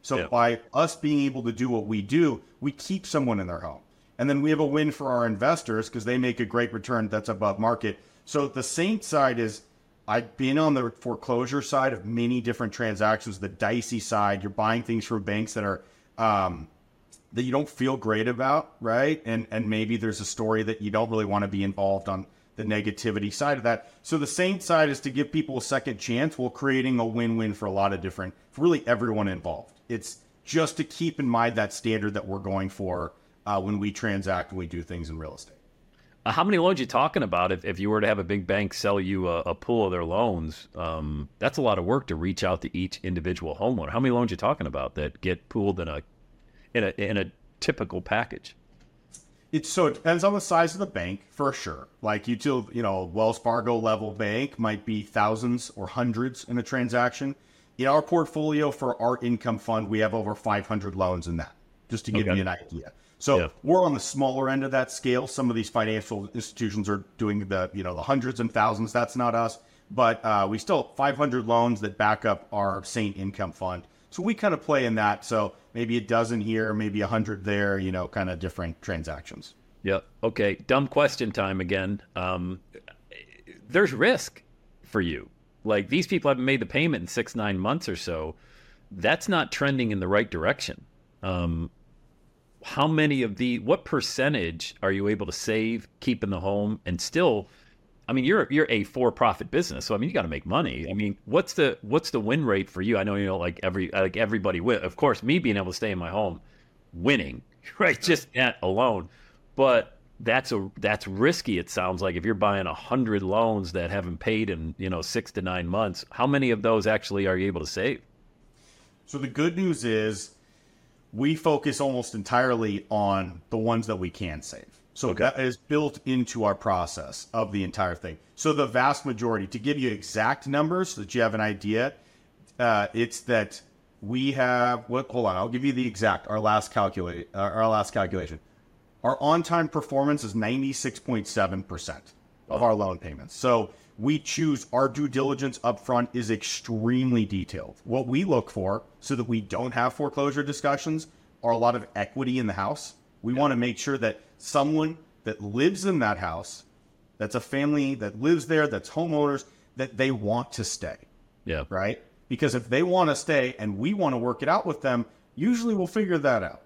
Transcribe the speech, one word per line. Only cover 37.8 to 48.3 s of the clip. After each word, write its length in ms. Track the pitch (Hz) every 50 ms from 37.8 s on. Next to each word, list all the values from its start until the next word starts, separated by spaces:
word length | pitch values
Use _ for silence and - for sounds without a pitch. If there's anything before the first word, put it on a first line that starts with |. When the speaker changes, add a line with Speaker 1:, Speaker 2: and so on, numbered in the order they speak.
Speaker 2:
you 100 | 98 104
were 100 | 107 107
to 60 | 107
have 140 | 104 107 101
a 40 | 95
big 220 | 85 101 101 92
bank 280 | 87 98 101 104 92 -
sell 260 | - - 104 101 101
you 260 | 95 92 98 95 90
a, 140 | 87 85 85
a 160 | - 87 85
pool 300 | - - - 123 117 107
of 40 | 95
their 140 | 90 90 85
loans? 640 | 82 87 101 117 117 95 85 80 78 76 - - _ _
Um, 520 | - 85 82 80 80 76 76 76 73 71 - - _
that's 180 | - 135 - -
a 40 | 139
lot 180 | 117 104 92
of 40 | 87
work 220 | 92 120 139 135
to 80 | - 87
reach 300 | 78 82 95 92 - -
out 180 | 92 90 80 -
to 160 | - - 87
each 220 | 92 92 - - -
individual 540 | 95 92 87 78 90 90 87 85 80 73
homeowner. 340 | - 98 117 131 104 78 69
How 80 | - 117
many 140 | 131 131 120
loans 180 | 120 123 110
you 60 | 95
talking 320 | 85 - 113 151 - 90 71
about 260 | 67 69 65 64 -
that 260 | - 73 71 - -
get 280 | - 92 90 - _ _
pooled 320 | - 117 101 101 95 90
in 80 | 85 80
a, 140 | 73 73 - - _ _ _ _ - _ _ - _ - - - _
in 100 | 120 107
a, 60 | 95 -
in 200 | - 107 98 107
a 160 | 101 95 - - _ _ - _ _
typical 420 | - - 139 - 107 90 - 90
package? 540 | 90 - 98 110 117 -